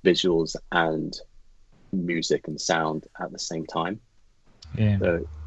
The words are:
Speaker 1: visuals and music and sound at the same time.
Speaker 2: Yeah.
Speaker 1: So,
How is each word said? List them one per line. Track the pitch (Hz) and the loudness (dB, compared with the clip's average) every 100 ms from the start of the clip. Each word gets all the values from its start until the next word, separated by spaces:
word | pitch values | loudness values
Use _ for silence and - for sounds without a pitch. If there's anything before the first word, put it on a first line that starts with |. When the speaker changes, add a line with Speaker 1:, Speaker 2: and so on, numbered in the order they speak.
| 95 | 4
Speaker 1:
visuals | 85 92 82 80 - - | 4 4 2 0 -4 -2
and | 87 82 78 78 - - - - - - - - | 2 2 0 -4 -8 -16 -20 -20 -20 -20 -20 -6
music | 92 87 85 - 73 - | -4 0 -2 0 -2 -2
and | 76 | -8
sound | - 82 78 78 - - | 0 2 2 -2 -8 -10
at | - | -10
the | - | -8
same | - 82 78 | -8 -6 -4
time. | 85 85 110 _ _ - _ _ _ - 107 | -4 -2 -6 _ _ -20 _ _ _ -12 0
Speaker 2:
Yeah. | 107 98 | 2 4
Speaker 1:
So, | 95 85 - - | 4 2 -2 -10